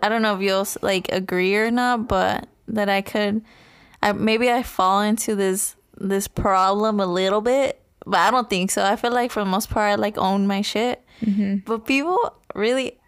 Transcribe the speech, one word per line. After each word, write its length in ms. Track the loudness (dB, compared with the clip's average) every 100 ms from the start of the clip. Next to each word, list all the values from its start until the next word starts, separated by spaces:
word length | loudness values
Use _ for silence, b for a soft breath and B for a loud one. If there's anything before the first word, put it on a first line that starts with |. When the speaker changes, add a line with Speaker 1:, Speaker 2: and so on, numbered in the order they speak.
Speaker 1:
I 80 | 0
don't 120 | 2
know 140 | 0 0
if 60 |
you'll 200 | 0 0
s-, 160 | 0 -2
like, 300 | -2 -2 0
agree 440 | -4 -2 0 2 2
or 160 | 2
not, 360 | 0 0 0 0
but 400 | 0 0 0 -6 _ -8
that 220 | -2 0
I 120 | 0
could, 420 | 0 -2 0 -2 -6 B B B B B
I, 100 | -2
maybe 380 | 0 0 2 2
I 120 | 2
fall 380 | -2 0 2 4
into 340 | 2 0 -2 0
this, 400 | 0 0 -4 -8 _ -8
this 280 | -2 -2 -2
problem 720 | -2 2 4 4 2 0 0
a 60 | 0
little 340 | 0 2 0
bit, 400 | 2 2 0 -4 _ _ -4
but 140 | 2
I 120 | 2
don't 180 | 2 0
think 220 | -2 -2
so. 140 | 0 0
I 100 | 0
feel 160 | 0
like 200 | -2 -2
for 80 | -2
the 60 | -2
most 200 | -2 -2
part, 220 | -2 0
I, 40 | 0
like, 220 | -2 0
own 300 | 0 2 0
my 140 | 0
shit. 420 | -2 -2 -2 -4 _ B
Speaker 2:
Mm-hmm. 360 | -2 0 0 -2 -4
Speaker 1:
But 200 | -6 -2
people 500 | 0 0 0 -2 -6 -14 -4
really 440 | 0 0 -2 -8